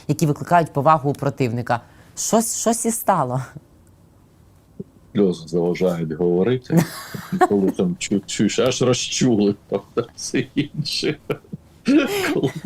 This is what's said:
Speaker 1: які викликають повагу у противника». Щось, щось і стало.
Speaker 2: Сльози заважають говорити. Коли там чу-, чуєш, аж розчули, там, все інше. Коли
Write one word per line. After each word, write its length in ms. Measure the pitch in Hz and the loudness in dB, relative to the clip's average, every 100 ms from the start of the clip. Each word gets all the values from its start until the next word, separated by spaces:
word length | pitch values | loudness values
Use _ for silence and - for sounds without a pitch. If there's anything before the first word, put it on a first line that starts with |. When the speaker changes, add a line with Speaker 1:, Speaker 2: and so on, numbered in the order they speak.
| - | -6
Speaker 1:
які 180 | - 151 | 0 0
викликають 480 | 143 - 175 160 | 0 2 4 4
повагу 360 | 143 143 160 139 | 2 4 4 2
у 40 | |
противника». 680 | 131 139 - 123 120 117 117 - - - - | -2 -2 -2 -2 -2 -2 -4 -4 -20 -18 -10
Щось, 420 | - 220 226 - | 0 2 2 -2
щось 240 | 220 226 233 | 0 0 -2
і 60 | |
стало. 500 | 226 - 180 127 131 - - - - _ _ _ _ _ _ _ _ _ - - _ - | -2 0 0 0 -4 -6 -14 -20 -20 _ _ _ _ _ _ _ _ _ -20 -20 _ -6
Speaker 2:
Сльози 340 | 101 95 82 80 | 2 2 0 -2
заважають 640 | 87 85 87 92 85 80 | 0 0 2 0 0 -4
говорити. 760 | 78 87 87 95 127 - 165 - - - - - 185 370 | 0 2 2 2 -2 0 0 0 -4 -14 -14 -6 0 2
Коли 220 | 101 190 | 2 0
там 240 | - 90 87 | 0 -2 -2
чу-, 220 | - 98 - | -2 -4 -2
чуєш, 340 | - 104 - | 0 0 2
аж 220 | 123 - | 0 2
розчули, 760 | 123 123 - - 127 104 101 101 - | 0 0 -2 0 2 4 2 0 -4
там, 120 | 101 - - 113 - | -6 -4 -6 -6 -10
все 300 | - 131 127 - | -6 -4 -2 -4
інше. 600 | 147 147 - - 160 151 - - - - - - - 294 277 403 349 | -4 -6 -6 -4 -4 -4 -8 -10 -12 -18 -18 -6 2 2 2 0 -2
Коли 180 | - - 156 | -2 -2 -4